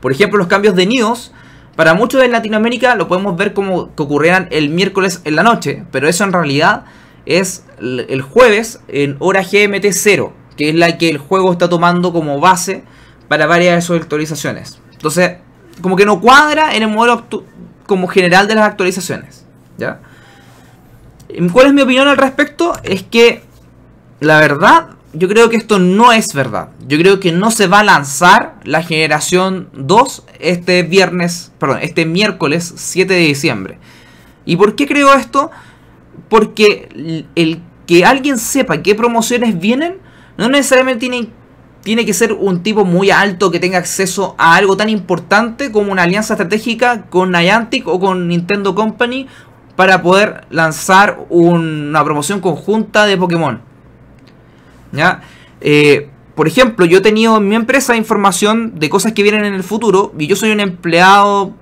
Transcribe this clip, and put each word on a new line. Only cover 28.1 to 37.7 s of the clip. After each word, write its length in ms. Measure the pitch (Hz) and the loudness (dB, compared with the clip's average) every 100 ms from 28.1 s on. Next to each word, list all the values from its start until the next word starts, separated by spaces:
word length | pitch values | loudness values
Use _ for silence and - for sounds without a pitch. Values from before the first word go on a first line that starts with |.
| - 175 208 - - | 0 4 4 2 -12
la 180 | - 151 | -4 -4
generación 880 | 165 156 156 151 - 180 190 190 - | -2 -2 0 -2 0 -2 -2 -4 -10
dos 540 | - 135 196 277 - - - | -14 0 2 2 -4 -20 -8
este 420 | 151 180 175 180 | -4 -4 0 0
viernes, 680 | 165 185 180 175 175 175 - _ | 2 2 2 0 -4 -6 -14 _
perdón, 200 | 147 117 | -4 -4
este 240 | - - 160 | -4 -4 -2
miércoles 640 | 170 208 190 156 160 170 - | 0 -2 -2 -2 -2 -6 -12
siete 360 | - 165 185 | -10 -2 0
de 60 | 185 | 2
diciembre. 580 | 165 139 156 113 95 - - - - - _ _ | 0 0 -4 -4 -10 -16 -20 -20 -20 -20 _ _
¿Y 120 | - 175 | -6 0
por 180 | 202 | 0
qué 140 | 214 285 | 0 -2
creo 260 | 285 277 | 2 4
esto? 380 | 269 - 277 320 - - - _ _ _ - - | 2 2 -4 -4 -8 -20 -20 _ _ _ -20 0
Porque 600 | 220 214 - 208 - - - | 0 0 2 2 2 -8 -16
l-, 300 | 156 160 139 - | -10 -10 -8 -2
el 260 | 160 165 - | -2 -2 -12